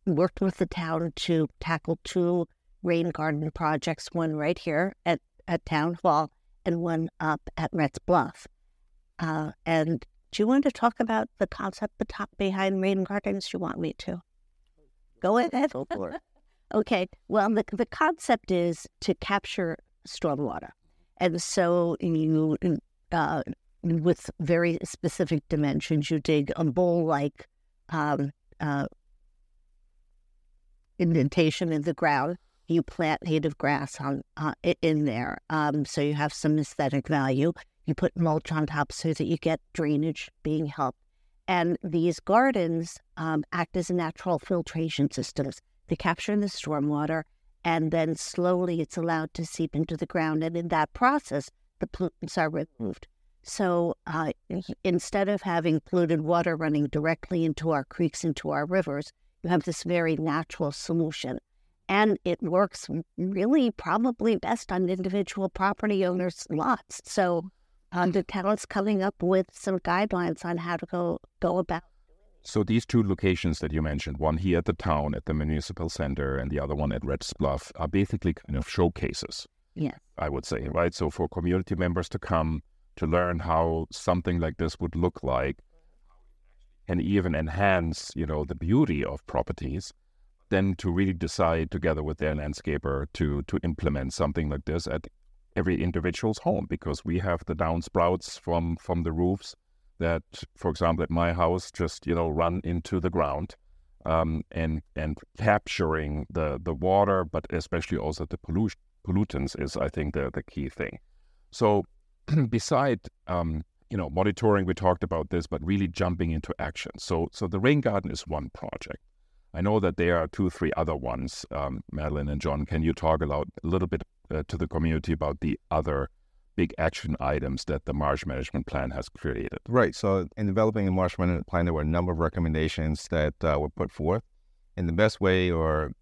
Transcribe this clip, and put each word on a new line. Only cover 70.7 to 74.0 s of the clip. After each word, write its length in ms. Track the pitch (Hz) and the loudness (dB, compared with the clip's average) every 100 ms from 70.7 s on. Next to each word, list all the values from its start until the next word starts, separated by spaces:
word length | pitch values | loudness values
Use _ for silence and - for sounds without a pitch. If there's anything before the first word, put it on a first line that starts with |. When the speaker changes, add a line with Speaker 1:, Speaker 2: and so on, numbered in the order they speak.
| 170 | -6
Speaker 1:
to 80 | - | -4
go, 340 | 175 170 170 - _ | -4 -2 -4 -8 _
go 160 | 175 180 | 0 0
about. 260 | - 170 - _ _ _ _ _ - | 0 -4 -6 _ _ _ _ _ -2
Speaker 2:
So 160 | 107 | 0
these 240 | 101 113 - | 2 2 4
two 180 | 117 | 4
locations 560 | 104 92 98 87 87 78 | 4 2 2 2 0 -2
that 120 | 76 | -2
you 100 | 78 | -2
mentioned, 360 | 78 71 | 0 -2